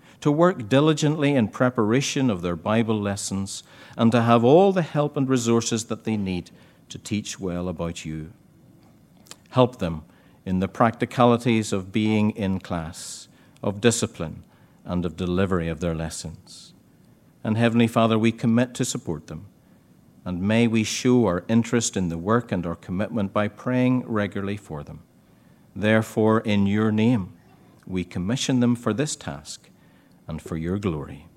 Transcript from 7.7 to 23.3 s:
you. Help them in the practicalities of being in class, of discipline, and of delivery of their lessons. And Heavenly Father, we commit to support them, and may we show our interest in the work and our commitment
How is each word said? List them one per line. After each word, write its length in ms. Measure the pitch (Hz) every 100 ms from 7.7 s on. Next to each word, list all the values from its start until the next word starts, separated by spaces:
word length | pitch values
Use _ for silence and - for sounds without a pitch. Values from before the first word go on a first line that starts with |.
| 82 85 82
you. 280 | 78 78 78 - _ _ _ - - _ _ _ - - _
Help 280 | 131 120 -
them 260 | 87 80 - _ _ _
in 160 | 92 92
the 80 | 95
practicalities 1040 | - 117 - 123 - 123 117 123 110 107
of 180 | 98 92
being 400 | 110 107 110 107
in 280 | 113 95 95
class, 640 | - 87 78 - - - - _ _ -
of 180 | 107 104
discipline, 640 | 117 - 117 - 82 85 - _ _ _
and 200 | - 90
of 120 | 85 82
delivery 520 | 90 90 95 92 82
of 120 | 78
their 140 | 87
lessons. 800 | 80 80 - 80 - - - - - _ _ _ _ _ _
And 140 | 117 110
Heavenly 320 | 117 117 113
Father, 300 | 117 113 110
we 120 | 113
commit 440 | 117 120 113 127
to 100 | -
support 420 | 127 - - 76 -
them, 200 | 78 101 _ _ _ _ _ _ -
and 160 | 92 87
may 260 | 101 113 117
we 180 | 113
show 420 | 107 - 127 123 104
our 180 | 90 -
interest 480 | 113 113 120 - 101
in 120 | 87
the 100 | 85
work 340 | 92 120 120
and 140 | 92 85
our 100 | 85
commitment 560 | - 92 104 110 98